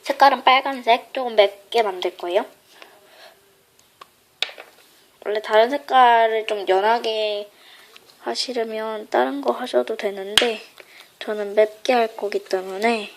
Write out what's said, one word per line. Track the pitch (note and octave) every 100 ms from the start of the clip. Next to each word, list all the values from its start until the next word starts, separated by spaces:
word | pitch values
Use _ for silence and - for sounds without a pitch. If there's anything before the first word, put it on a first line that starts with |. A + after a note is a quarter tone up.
| -
색깔은 | C#4 C#4 B3 C4
빨간색, | C4 C#4 C4+ A#3+ A#3 -
조금 | - B3 A3
맵게 | G3+ - _ A#3
만들 | G#3+ F#3 F3+ -
거예요. | F3+ F#3 C4+ _ _ _ - - _ _ - _ _ _ _ _ _ _ - _ _ _ - - - _ _ _ _ _ -
원래 | G#3
다른 | G#3 G#3+ A#3
색깔을 | C#4 C#4 C4 B3 A#3 A3+ A3 A3
좀 | G#3 F#3
연하게 | F#3+ G#3 A#3+ A#3 A3 G#3+ G#3 G#3 _ - - - - _ _
하시려면 | - A#3 - B3+ A3+ A3 A3 A3 -
다른 | - C4 C#4
거 | C#4
하셔도 | - B3 B3 B3 A3
되는데 | G#3+ G3 G3 G#3+ A#3+ A3 - - - - - _
저는 | - G#3+ G3+ G#3
맵게 | G#3+ - -
할 | B3 A3+ -
거기 | G3+ G3+
때문에 | - F#3+ F#3+ F#3+ A3 A#3 G3+